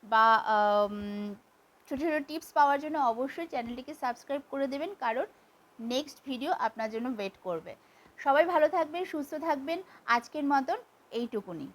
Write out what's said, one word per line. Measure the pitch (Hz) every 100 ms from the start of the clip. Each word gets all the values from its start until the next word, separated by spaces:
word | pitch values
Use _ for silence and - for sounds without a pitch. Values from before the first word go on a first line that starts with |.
বা, | 214 220 226 220
আম, | - 214 208 208 208 208 208 208 208 202 _ _ _ _ -
ছোট | 269
ছোট | 320 302 285
টিপস | 311 -
পাওয়ার | - 285 285
জন্য | 302 311
অবশ্যই | 262 226 269 - 339
চ্যানেলটিকে | 269 240 240 254
সাবস্ক্রাইব | 302 254 233 - 285 -
করে | 277 277
দেবেন, | 277 330 403
কারণ | 240 226 - - _ _ _ _
নেক্সট | 226 247 302 - -
ভিডিও | 247 277
আপনার | 359 220 226 220
জন্য | 226 240
ওয়েট | 233 196 -
করবে। | 185 170 175 - _ _ - -
সবাই | 285 277 339
ভালো | 349 302
থাকবেন, | 359 311 330 370
সুস্থ | 311 285 311
থাকবেন। | 320 294 269 339 381 - -
আজকের | 240 233 302
মতন | 285 277 269 415 - _ _
এইটুকুনি। | 226 240 220 196 165 139